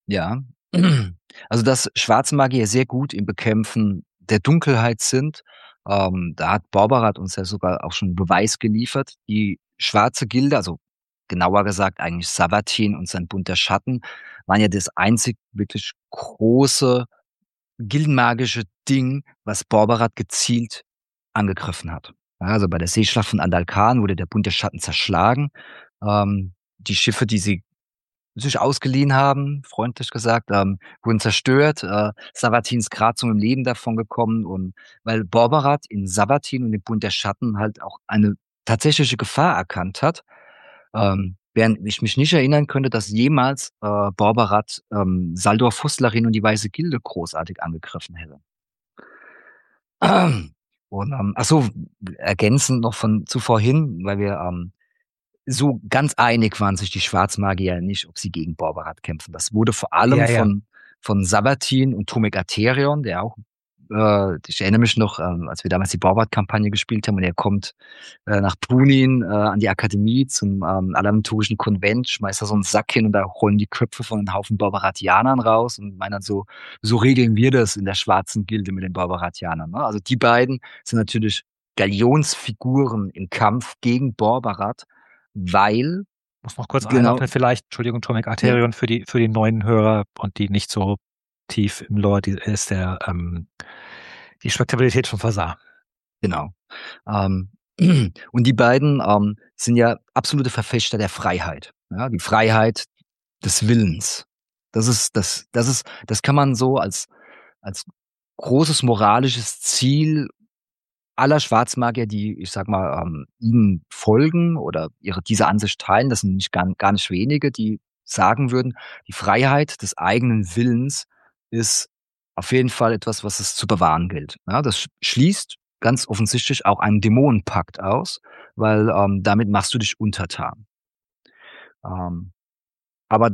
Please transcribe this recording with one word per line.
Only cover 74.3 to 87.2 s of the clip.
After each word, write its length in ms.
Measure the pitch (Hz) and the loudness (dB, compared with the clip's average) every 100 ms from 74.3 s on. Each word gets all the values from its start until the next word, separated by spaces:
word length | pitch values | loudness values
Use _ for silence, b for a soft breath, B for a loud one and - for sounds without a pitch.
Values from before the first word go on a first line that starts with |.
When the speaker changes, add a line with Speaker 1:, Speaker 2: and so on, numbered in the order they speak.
Speaker 1:
Haufen 220 | 92 101 104 | -4 -4 -2
Borberatianern 840 | 104 98 85 - 95 92 123 131 | 0 0 -2 -2 0 2 4 2
raus 380 | 113 110 120 - | 2 2 0 -4
und 160 | 101 95 | -12 -12
meinen 160 | 95 | -8
dann 100 | 104 | -8
so, 220 | 95 101 98 B B B | -4 -6 -6 B B B
„So 140 | 107 117 | 0 2
regeln 360 | 120 127 120 | 4 4 4
wir 160 | 107 127 | 4 4
das 240 | 131 110 - | 4 2 -2
in 100 | 98 | -4
der 80 | |
schwarzen 520 | 101 - 95 95 113 95 | -4 0 0 0 -6 -4
Gilde 240 | 110 95 | -4 -4
mit 120 | 95 | -6
den 80 | 92 | -6
Borberatianern“, 800 | 90 90 90 87 - 87 82 80 | -4 -4 -4 -6 -8 -8 -6 -8
ne? 80 | 95 | -6
Also 140 | 139 107 | -4 -6
die 180 | - 127 | -4 0
beiden 440 | 120 120 123 131 B B | 4 4 2 -2 B B
sind 140 | - 117 | -4 -2
natürlich 440 | 107 113 110 104 - _ _ - | -2 -2 -2 -4 -10 _ _ -2
Galionsfiguren 1300 | 101 101 117 147 147 - - 107 127 135 135 113 98 | 0 4 4 4 2 -4 -8 -8 -2 0 0 -2 -6
im 200 | - 92 | -8 -10
Kampf 440 | - 104 117 - - | 0 0 0 -4 -6
gegen 340 | 123 123 135 | -2 0 -2
Borberat, 720 | 107 107 123 120 95 101 117 - b b b b | 0 0 0 -2 -6 -6 -8 -16 b b b b
weil 680 | 104 90 98 104 110 139 180 202 _ _ _ | -10 0 2 4 2 0 -4 -8 _ _ _
Speaker 2:
Muss 140 | 120 - | -16 -12
noch 120 | - | -4
kurz 200 | 135 107 | -4 0
Speaker 1:
Genau. 120 | 127 120 | 4 4
Speaker 2:
einordnen 180 | 127 | 2